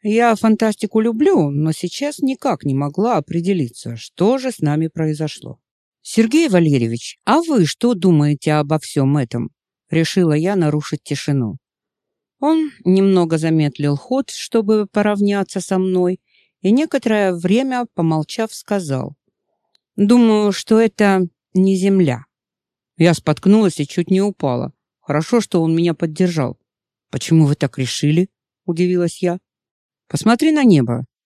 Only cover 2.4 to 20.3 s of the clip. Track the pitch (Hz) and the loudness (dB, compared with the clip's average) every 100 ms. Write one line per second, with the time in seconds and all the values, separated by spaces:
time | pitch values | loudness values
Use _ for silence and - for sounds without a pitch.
2.4 | 277 180 147 135 143 143 226 208 - 170 | -4 -4 -2 -4 -4 -4 -2 -2 -2 -6
3.4 | 175 190 123 - 117 117 - - 190 262 | -2 -2 -4 -8 -14 -14 -16 -2 0 0
4.4 | 254 - 151 147 160 - 156 151 156 - | -4 -4 -4 -2 -4 -4 -4 -4 -8 -10
5.4 | - 123 _ _ _ _ - - 226 285 | -18 -18 _ _ _ _ -4 0 2 2
6.4 | 320 185 160 139 117 117 - - - 269 | 2 2 4 2 0 -4 -10 -10 0 0
7.4 | 330 269 156 - 240 214 185 160 147 147 | 2 0 0 0 -2 0 2 2 2 -2
8.4 | - 151 147 156 - 147 135 147 120 120 | 0 0 0 -4 -2 -2 0 0 -2 -6
9.4 | - _ _ _ _ 160 160 - 170 151 | -8 _ _ _ _ -2 0 0 2 0
10.4 | 170 202 156 151 - 147 - 143 - 143 | 0 0 0 -2 -4 -10 -8 -8 -2 -2
11.4 | 113 - _ _ _ _ _ _ _ _ | -2 -8 _ _ _ _ _ _ _ _
12.4 | 285 320 311 - 180 190 196 185 170 165 | -2 0 -2 -4 0 2 4 2 2 -2
13.4 | 160 160 147 - 143 143 - 262 269 - | 0 0 0 -2 -4 -4 -4 -4 -4 -10
14.4 | - 233 208 220 202 214 208 208 202 202 | -4 -2 0 0 0 -2 -2 0 0 -2
15.4 | 190 190 - 190 190 185 180 185 _ _ | -4 -8 -4 -2 0 0 0 -2 _ _
16.4 | _ _ 190 240 320 277 220 214 196 175 | _ _ 0 2 0 -2 0 0 0 0
17.4 | 175 220 269 254 240 - 165 156 151 - | 0 0 0 -4 -6 -2 0 0 -2 -6
18.4 | 226 - - 202 160 131 - 147 _ _ | -6 -8 -6 -6 -2 -6 -6 -14 _ _
19.4 | _ _ _ _ _ - 202 247 226 | _ _ _ _ _ -2 4 4 4